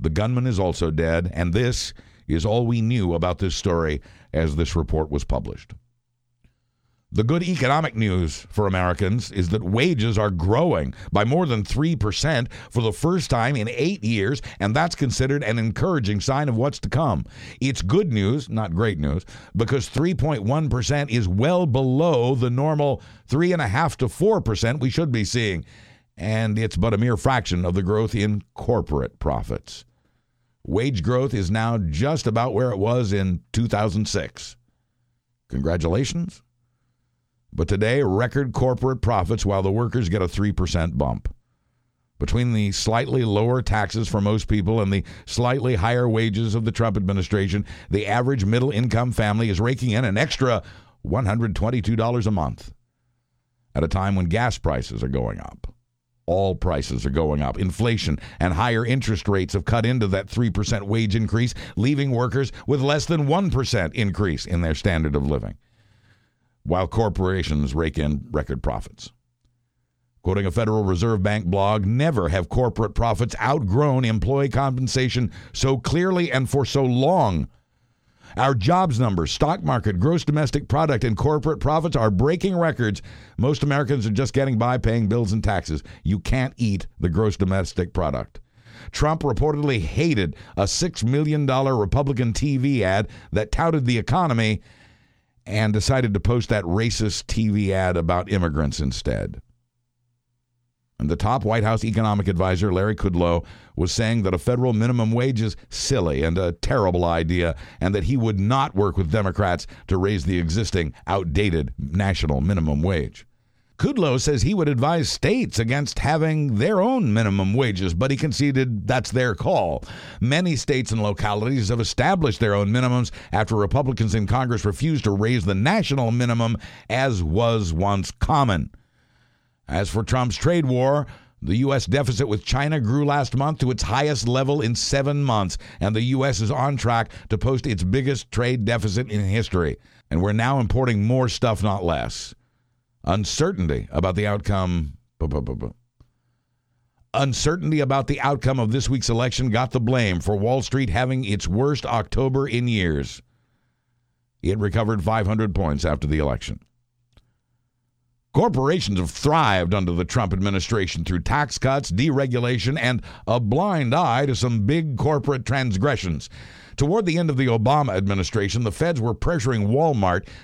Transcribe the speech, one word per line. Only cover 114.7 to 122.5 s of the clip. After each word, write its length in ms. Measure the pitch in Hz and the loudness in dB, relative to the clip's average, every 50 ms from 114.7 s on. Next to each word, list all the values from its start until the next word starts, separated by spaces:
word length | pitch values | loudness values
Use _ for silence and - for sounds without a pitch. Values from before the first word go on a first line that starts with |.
advise 400 | 139 117 131 151 170 170 131 - | 2 2 2 2 2 0 0 -2
states 480 | - - - 147 220 262 226 - - - | -2 0 0 0 2 2 0 -2 -2 -2
against 400 | 113 117 131 143 143 120 - - | 0 0 0 -2 -2 -4 -4 -2
having 560 | - 143 156 160 156 160 156 156 147 139 113 | 0 0 2 2 2 2 0 0 0 0 0
their 260 | 104 127 190 220 185 | 2 2 2 2 2
own 320 | 190 247 269 254 196 117 | 2 2 2 2 2 2
minimum 400 | 104 113 113 101 98 98 95 95 | 2 2 2 2 2 2 2 2
wages, 400 | 104 131 135 117 101 90 95 90 | 2 2 2 0 0 0 -2 0
but 180 | 82 85 127 131 | 0 0 0 0
he 60 | 139 | 0
conceded 680 | - 156 151 - - 143 143 131 131 131 127 113 101 87 | -2 -2 -2 0 0 0 2 2 2 0 0 -2 -4 -2
that's 240 | 95 127 131 107 - | -2 0 -2 -2 -2
their 240 | - 127 127 123 95 | 0 0 0 0 -2
call. 500 | - - 143 185 139 98 82 71 62 - - - - - - - - | -2 0 0 0 0 0 0 -2 -4 -6 -10 -16 -16 -16 -12 -6 -2
Many 380 | - 123 139 165 185 175 151 | 0 0 2 2 2 0 0
states 360 | 120 - - 143 131 123 - | -2 0 0 0 0 0 -2
and 100 | 113 113 | -2 -2
localities 680 | 104 104 98 - - 104 104 104 107 123 139 131 107 95 | 0 -2 -2 -2 -2 -2 0 0 0 0 0 0 0 0
have 120 | 120 117 | 0 0
established 600 | - - - - 123 160 196 180 160 127 104 - | -2 -2 0 0 2 2 2 2 2 0 0 2
their 140 | 120 107 | 2 2